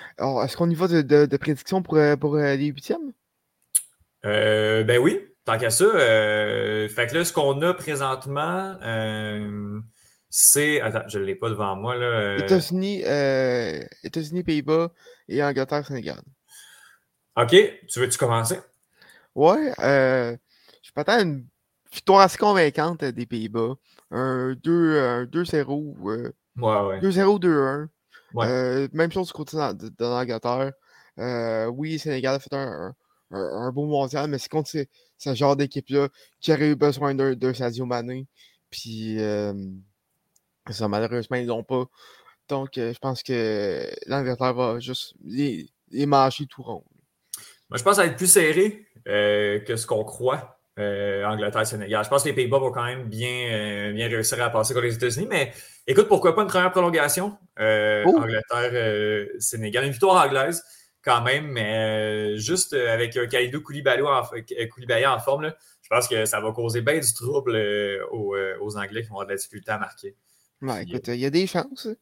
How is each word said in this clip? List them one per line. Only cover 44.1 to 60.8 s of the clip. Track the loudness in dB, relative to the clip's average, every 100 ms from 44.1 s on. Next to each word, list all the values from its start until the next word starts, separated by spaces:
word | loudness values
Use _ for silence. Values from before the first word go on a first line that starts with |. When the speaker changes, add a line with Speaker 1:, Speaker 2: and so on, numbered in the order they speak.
| -4 -2 -2 -2
Speaker 1:
va | 0 -2 -2
juste | -6 -10 -12 -16
les, | -8 -4 -2 -4 -10 _ _
les | -2 4
mâcher | 6 4 2 -8
tout | -12
rond. | -14 -14 -16 _ _ _ _ -18 -18 _ -10
Speaker 2:
Moi, | 0
je |
pense | 4
que | 4
ça |
va | 4
être | 2
plus | 4
serré, | 6 6 4 2 0 -14 _ -4
euh, | 0 2 2 2 0
que | -4 -6
ce | -2
qu'on | -2
croit, | -4 -4 -2 -2 -6 _ _ -8
euh, | -6 -4 -2 -2
Angleterre-Sénégal. | -2 -2 -2 -2 -2 -4 -2 -2
Je | 2
pense | 0
que | 2
les |
Pays-Bas | -2 2 2
vont | 0
quand | -2
même | -6 -6 -10
bien, | -6 -6 -4 -4
euh, | -4 -4 -6 -6
bien | -4 -2
réussir | -2 -2 0
à | 0
passer | 0 0
contre | 0 -2
les |
États-Unis. | 0 -2 -2 -2
Mais | -2 -2 -6 -20 -8 2
écoute, | 4 6
pourquoi | 6 4
pas | 2
une | 2
première | 2 2
prolongation, | 4 2 4 2 0 -2 -6 _ -2
euh, | 2 4 4 4 6
Speaker 1:
Oh ! | 4
Speaker 2:
Angleterre, | 4 -2 -2 -2 0
euh, | 0 0 0 0 -2 -4 -6
Sénégal. | -6 -4 -4 -2
Une | -2
victoire | 2 4 6
anglaise | 4 2 0 -4 -10 -20